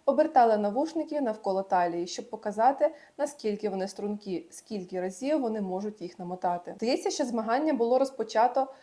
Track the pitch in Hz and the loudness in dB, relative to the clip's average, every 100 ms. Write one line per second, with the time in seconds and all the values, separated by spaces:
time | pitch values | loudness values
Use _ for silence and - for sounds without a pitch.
0 | - 254 311 269 233 214 208 220 320 330 | 0 2 4 6 6 4 2 0 -2 -2
1 | 302 294 247 214 202 190 196 185 175 170 | -4 -2 -2 -2 -2 -2 0 2 2 -2
2 | 180 - 214 208 214 202 240 277 302 - | -6 -8 -10 -8 -6 2 4 4 0 -2
3 | - - 294 - 220 208 - 190 196 - | -16 -6 -6 -4 -4 -2 -2 -4 -6 -6
4 | 202 208 196 170 - - - 214 180 185 | -6 -6 -6 -8 -8 -18 -10 -10 -6 -6
5 | 185 190 262 302 233 214 190 185 208 208 | -6 -4 -2 0 0 -2 -4 -4 -6 -8
6 | 175 - 175 185 185 175 - - 226 285 | -14 -10 -10 -4 -2 -2 -6 -4 0 0
7 | 392 - 254 233 220 247 311 262 233 254 | 0 -2 -2 -2 0 2 2 2 4 4
8 | 269 - 214 220 240 269 262 - | 2 -2 -2 4 4 4 -2 -6